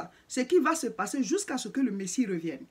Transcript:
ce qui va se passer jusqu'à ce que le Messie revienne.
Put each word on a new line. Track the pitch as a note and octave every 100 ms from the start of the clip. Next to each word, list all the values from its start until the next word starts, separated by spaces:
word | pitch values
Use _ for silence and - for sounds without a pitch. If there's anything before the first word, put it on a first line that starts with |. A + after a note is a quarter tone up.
| - - -
ce | -
qui | - F4+
va | C#4+
se | D#4+ A#3+
passer | - F3 C#4+
jusqu'à | G3+ F#4+ - B3+
ce | G#3+
que | C4+
le | B3+
Messie | G3+ G3 -
revienne. | A3 F3 E3 C3+ -